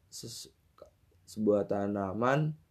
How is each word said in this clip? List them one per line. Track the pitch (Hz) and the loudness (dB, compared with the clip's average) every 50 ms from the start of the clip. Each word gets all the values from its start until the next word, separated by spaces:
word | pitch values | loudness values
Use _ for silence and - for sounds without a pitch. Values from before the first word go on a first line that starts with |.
| _ _ | _ _
ses-, | - - - 117 113 - - - _ _ _ _ _ - - - _ _ _ _ _ _ _ | -16 -14 -14 -14 -14 -14 -16 -18 _ _ _ _ _ -20 -20 -20 _ _ _ _ _ _ _
sebuah | - - 107 107 104 104 101 95 | -16 -6 0 4 4 4 4 2
tanaman, | - 98 101 101 101 101 101 98 95 95 107 120 127 139 151 156 156 151 - _ _ | 0 -2 -2 0 -2 -2 -2 -2 -2 -2 0 2 2 4 2 2 0 -2 -6 _ _